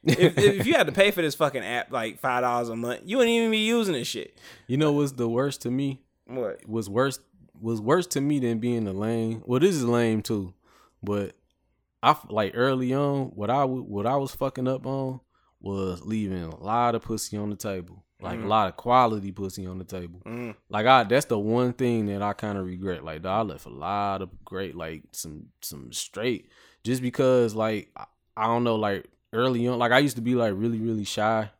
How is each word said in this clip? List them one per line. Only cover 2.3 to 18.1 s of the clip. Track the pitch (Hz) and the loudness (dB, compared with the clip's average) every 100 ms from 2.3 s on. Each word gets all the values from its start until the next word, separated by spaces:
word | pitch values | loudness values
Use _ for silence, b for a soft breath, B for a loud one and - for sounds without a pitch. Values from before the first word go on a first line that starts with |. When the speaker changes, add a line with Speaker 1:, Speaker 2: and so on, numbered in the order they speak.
| 123 | 0
Speaker 1:
dollars | 123 120 120 | 2 0 -2
a | 113 | -4
month, | 120 123 | -4 -6
you | 175 254 | -2 2
wouldn't | 233 | 4
even | 233 226 | 4 2
be | 220 214 | 2 2
using | 233 208 | 2 2
this | 160 165 | -2 -4
shit. | 113 - _ B B B | -8 -10 _ B B B
Speaker 2:
You | 123 | 2
know | 151 | 2
what's | 147 143 | 2 0
the | 127 117 | 0 0
worst | 117 143 - | 2 0 -2
to | 123 | -4
me? | 127 139 131 _ _ - | -2 -4 -6 _ _ -12
Speaker 1:
What? | 127 107 - 107 | -6 -6 -8 -6
Speaker 2:
Was | 113 98 | -6 -2
worse, | 104 135 - _ _ - - | 0 0 -2 _ _ -20 -8
was | 113 117 | -4 -2
worse | 104 175 175 | 2 2 2
to | 143 | -2
me | 143 143 | 0 0
than | 123 113 | 0 0
being | 120 120 104 | 0 -2 -2
a | |
lame. | 95 107 117 113 113 - | -2 -2 0 -2 -4 -2
Well, | 127 | 4
this | 180 165 | 4 4
is | |
lame | 120 120 113 110 | 2 2 4 0
too, | - 107 92 _ b b b b | 0 -4 -4 _ b b b b
but | 98 101 98 - _ _ _ _ _ _ | -4 -4 -4 -10 _ _ _ _ _ _
I | 123 | 4
f-, | 151 - | 4 0
like, | 107 98 | -2 0
early | 120 131 131 127 | 2 0 2 0
on, | 135 143 139 135 | 0 0 0 -4
what | 117 104 | -4 -2
I | 135 | 2
w-, | 135 127 | 0 -2
what | 110 101 110 | -4 -2 0
I | 139 | 0
was | 139 | -2
fucking | - 135 131 127 | -4 -4 -2 -2
up | 131 | -2
on | 131 135 131 131 _ _ _ _ | -4 -4 -4 -8 _ _ _ _
was | 101 98 95 87 | -6 -4 -4 -4
leaving | 101 110 101 92 | -4 -2 -2 -4
a | 82 78 | -6 -10
lot | 92 113 120 | -4 0 0
of | 113 | 0
pussy | - 110 - 107 | -4 -8 -6 -6
on | 104 | -6
the | 104 | -6
table. | 107 95 87 90 _ | -8 -8 -10 -20 _